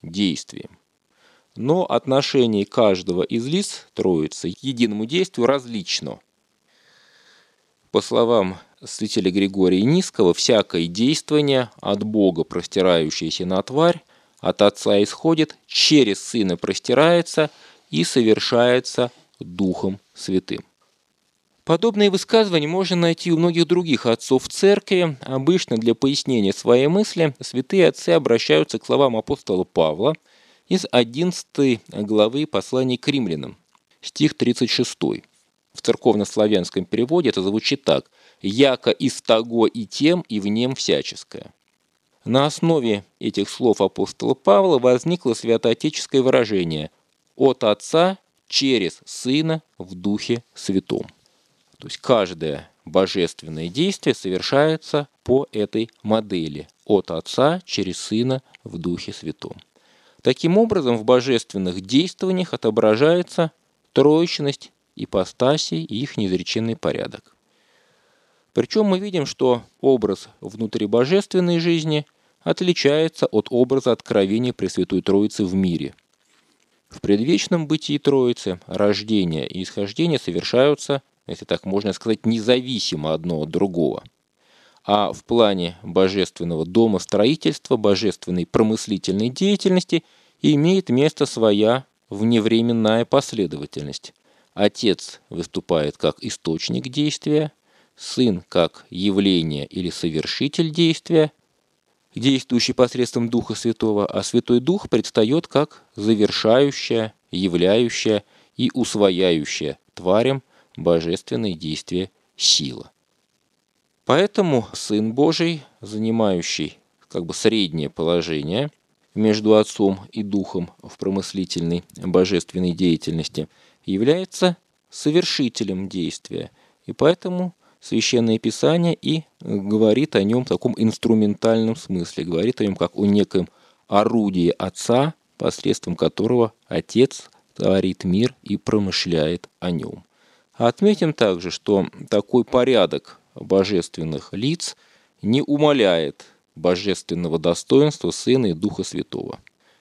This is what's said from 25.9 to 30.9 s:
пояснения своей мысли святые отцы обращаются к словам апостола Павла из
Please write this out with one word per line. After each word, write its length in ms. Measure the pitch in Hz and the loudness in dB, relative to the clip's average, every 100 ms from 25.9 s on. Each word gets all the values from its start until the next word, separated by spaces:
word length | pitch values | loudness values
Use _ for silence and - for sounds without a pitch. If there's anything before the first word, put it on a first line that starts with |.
пояснения 580 | 113 135 143 - 123 98 | 2 0 -2 0 0 0
своей 360 | - 110 123 143 | 0 4 4 4
мысли 480 | 185 214 - 160 - | 2 0 0 -2 -2
святые 480 | - 123 131 196 170 | -8 -8 -2 4 4
отцы 200 | - - | 2 0
обращаются 680 | 165 143 117 - 156 156 110 | 0 2 0 2 2 0 -4
к 80 | - | -2
словам 280 | 131 139 110 | 2 2 0
апостола 460 | - 143 - 92 | -4 -6 -2 -2
Павла 520 | 90 - 80 76 120 160 _ _ _ _ - | -2 0 0 2 -2 -4 _ _ _ _ -4
из 180 | 185 185 | -4 0